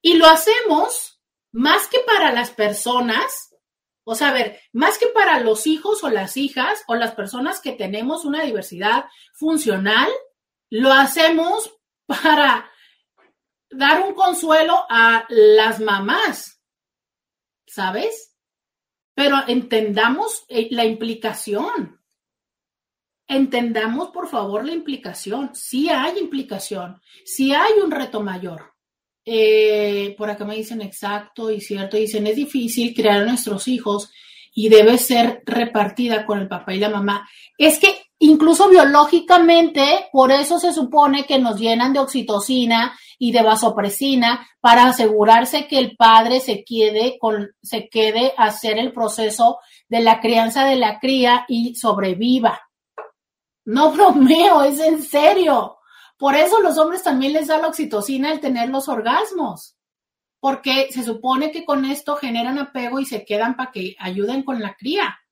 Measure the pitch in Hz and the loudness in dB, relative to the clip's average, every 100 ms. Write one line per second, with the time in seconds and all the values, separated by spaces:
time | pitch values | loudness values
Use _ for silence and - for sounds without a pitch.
0 | 339 339 320 320 427 480 453 302 480 - | 4 6 6 6 2 0 0 0 -2 -6
1 | - _ _ _ _ 226 285 392 - 508 | -12 _ _ _ _ -4 0 0 0 -4
2 | 494 415 302 240 233 - 208 208 240 247 | 0 0 0 -2 -6 -4 -4 -4 -4 -2
3 | 240 226 523 - - _ _ _ _ _ | -2 -4 -4 -10 -16 _ _ _ _ _
4 | - 226 285 254 220 - _ 226 330 427 | -12 -2 -2 0 -4 -8 _ -2 -2 0
5 | 466 440 381 294 233 214 302 311 392 427 | 0 2 2 2 0 -2 -2 -2 -2 -4
6 | 311 208 190 262 277 262 294 415 - 233 | -2 -4 -4 -6 -6 -4 -6 -6 -6 -4
7 | 226 - 196 247 294 370 285 - 190 208 | -4 -8 -12 -8 -8 -8 -12 -10 -10 -8
8 | 240 320 302 302 302 208 190 175 202 247 | -8 -8 -6 -6 -6 -8 -10 -6 -2 -2
9 | - _ _ _ 311 311 247 190 196 220 | -6 _ _ _ -4 -2 -2 -2 0 0
10 | 392 523 - _ _ _ _ 220 269 269 | 0 -4 -14 _ _ _ _ 0 4 4
11 | 269 330 320 330 339 415 427 _ _ _ | 4 2 2 2 -2 -4 -6 _ _ _
12 | - 277 320 294 285 - - _ _ _ | -10 -2 2 2 2 0 -6 _ _ _
13 | _ _ _ _ _ _ _ 262 277 339 | _ _ _ _ _ _ _ -2 2 2
14 | 381 381 370 349 320 311 320 370 - 233 | 0 -2 -2 -2 0 0 2 -2 0 2
15 | 233 226 226 233 214 214 220 202 220 196 | 2 2 0 4 6 6 2 -2 -4 -4
16 | 202 349 381 - - _ _ _ _ _ | -2 -2 -4 -6 -16 _ _ _ _ _
17 | _ _ _ _ _ _ _ - 185 202 | _ _ _ _ _ _ _ -6 -6 -4
18 | 440 453 - _ _ _ _ _ _ _ | -6 -8 -20 _ _ _ _ _ _ _
19 | _ - 285 277 240 247 240 220 214 202 | _ -2 0 0 0 -4 -2 -2 0 0
20 | 233 285 440 - _ 247 220 233 226 220 | 0 0 -6 -8 _ -4 -4 -2 -2 -2
21 | 233 220 220 208 - 202 349 466 180 _ | -8 -6 -8 -8 -8 -6 -4 -8 -10 _
22 | _ _ _ _ _ _ _ _ _ _ | _ _ _ _ _ _ _ _ _ _
23 | _ _ - 269 269 247 240 226 226 254 | _ _ -6 -2 0 -2 -4 -4 -4 -6
24 | 349 349 - 247 196 208 277 330 - 262 | -8 -10 -8 -6 -6 -6 -6 -8 -8 -12
25 | 196 175 196 240 269 - - 247 320 294 | -12 -14 -10 -10 -10 -12 -10 -4 -2 -2
26 | 302 381 330 277 - 196 - 190 180 - | -4 -6 -8 -10 -10 -12 -10 -12 -12 -18
27 | _ _ - - 269 294 415 427 339 277 | _ _ -16 -4 0 2 2 2 0 -4
28 | 254 220 196 180 180 160 - _ _ _ | -8 -8 -8 -10 -12 -16 -20 _ _ _
29 | _ _ - 226 214 214 214 214 208 202 | _ _ -6 0 4 4 4 2 -2 -4
30 | 202 202 208 202 208 214 220 233 196 - | -6 -8 -10 -8 -10 -10 -10 -12 -12 -12
31 | 202 208 208 - 220 214 - 202 190 214 | -10 -10 -12 -10 -6 -6 -8 -10 -6 -4
32 | 214 214 208 220 285 262 233 247 240 233 | -4 -4 -4 -4 -4 -4 -4 -4 -4 0
33 | 220 202 220 247 - 202 254 247 214 202 | 2 2 0 -2 -4 -6 -4 -4 -4 -6
34 | - _ - - _ - 220 220 214 247 | -6 _ -20 -20 _ -2 6 8 8 4
35 | - 240 233 - - 240 233 214 202 - | 2 2 0 -2 -6 -4 -2 -2 -2 -2
36 | 247 214 214 202 190 180 - 190 208 208 | -4 -4 -4 -6 -6 -10 -8 -4 -2 -2
37 | 202 202 - - - - 302 302 392 - | -4 -4 -10 -20 -20 2 2 4 2 0
38 | _ _ 302 302 311 330 392 370 277 294 | _ _ 6 6 4 4 8 8 8 6
39 | 294 339 - 359 339 339 330 294 277 359 | 4 2 4 6 8 6 4 0 2 0
40 | - 269 262 277 294 339 349 320 247 302 | 2 2 4 4 2 0 0 -2 0 4
41 | 285 277 269 269 240 202 226 233 254 277 | 4 2 0 0 0 -2 -2 0 0 0
42 | 269 269 214 208 202 254 233 226 233 - | -2 -4 -4 -4 -2 -2 0 0 -2 -8
43 | - _ 240 233 226 233 233 208 202 - | -20 _ 0 2 2 2 0 -2 -4 -4
44 | 277 262 233 247 - _ 240 233 254 240 | -2 0 0 -2 -8 _ 4 6 6 4
45 | 220 214 208 226 254 294 294 277 254 - | 0 2 6 4 4 -6 -2 -2 -2 4
46 | 226 226 233 254 254 208 - 226 214 214 | 6 6 6 -2 -2 -8 -6 0 0 2
47 | 240 254 220 208 202 _ - 226 220 226 | -2 -2 -4 -4 -8 _ -10 -10 -6 -2
48 | 220 226 262 262 220 214 220 214 247 240 | 0 0 -2 2 0 0 -4 -4 -6 -4
49 | 220 226 220 214 233 233 _ _ _ 233 | -6 -4 -6 2 0 0 _ _ _ 0
50 | 226 202 226 226 226 269 269 262 220 214 | 2 2 2 0 0 0 0 2 0 -2
51 | 262 269 247 247 - 233 233 - - 202 | -2 0 2 2 0 -4 -4 -4 -4 -2
52 | 190 180 233 254 226 - _ _ _ - | -4 -2 -2 2 0 -2 _ _ _ -20
53 | - _ _ _ _ _ - 240 311 302 | -20 _ _ _ _ _ -6 2 2 6
54 | 392 302 262 320 392 320 277 285 320 311 | 4 6 4 6 6 4 4 2 0 0
55 | 269 339 349 381 330 254 - - _ - | -2 2 4 4 2 0 -2 -14 _ -20
56 | - _ 277 285 359 440 349 311 311 370 | -20 _ 0 2 4 4 2 2 0 0
57 | 349 262 269 311 302 311 320 311 247 214 | -2 -2 0 -2 -2 -2 -2 -6 -6 -6
58 | 208 269 285 349 277 240 240 269 269 240 | -4 -4 -4 -4 -4 -4 -4 -4 -6 -6
59 | 226 311 427 370 247 170 - _ _ _ | -2 -2 -2 -6 -8 -10 -20 _ _ _
60 | _ _ _ _ 269 262 262 262 269 254 | _ _ _ _ -6 -4 -2 -2 -2 -6
61 | 226 220 240 262 302 320 330 277 269 277 | -8 -6 -4 -2 -4 -8 -4 -4 -4 -6
62 | - 294 262 233 240 285 277 254 240 269 | -6 -6 -6 -6 -4 -6 -8 -10 -8 -6
63 | 269 214 - 208 226 254 254 196 185 - | -8 -10 -6 -4 -4 -6 -10 -10 -12 -10
64 | 190 185 208 269 269 247 202 - 233 381 | -10 -6 -4 -4 -6 -8 -8 -10 -6 -4
65 | 359 - _ | -4 -8 _